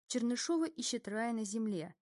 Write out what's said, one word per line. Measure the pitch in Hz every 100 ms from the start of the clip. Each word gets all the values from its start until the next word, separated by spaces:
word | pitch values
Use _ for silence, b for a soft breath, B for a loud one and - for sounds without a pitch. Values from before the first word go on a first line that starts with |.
| -
Чернышова | 247 240 240 - 330 320
ищет | - 240 233 202
рая | 214 233
на | 226
земле, | 208 220 220 190 170 - _